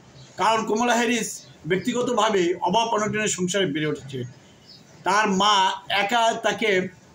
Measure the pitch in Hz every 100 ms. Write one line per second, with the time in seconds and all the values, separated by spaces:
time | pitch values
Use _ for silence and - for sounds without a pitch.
0 | - - - - 202 226 214 214 240 233
1 | 240 233 185 - - - 156 185 247 240
2 | 240 220 220 196 170 180 175 220 233 214
3 | 208 214 214 - 180 202 175 151 151 143
4 | - 131 123 - - - - - - -
5 | 180 202 214 190 202 196 185 - - 196
6 | 202 240 226 226 214 220 220 185 185 -
7 | -